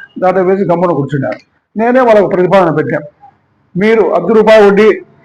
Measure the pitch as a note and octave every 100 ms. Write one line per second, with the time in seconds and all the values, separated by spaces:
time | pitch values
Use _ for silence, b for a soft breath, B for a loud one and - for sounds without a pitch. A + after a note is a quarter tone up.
0 | B - F#3 F#3 F3+ F#3+ G3 E3+ F3+ C#3+
1 | C#3 C#3 A#2+ G#2 _ _ _ G#3 A3+ B3+
2 | A#3+ G#3+ F3 F3+ F3+ G3 F3 D3+ D3 D#3+
3 | - _ - _ _ _ _ F3 G#3+ A3+
4 | E3+ E3+ F3 A3 G#3+ A3 G3+ G3 G#3+ -
5 | - _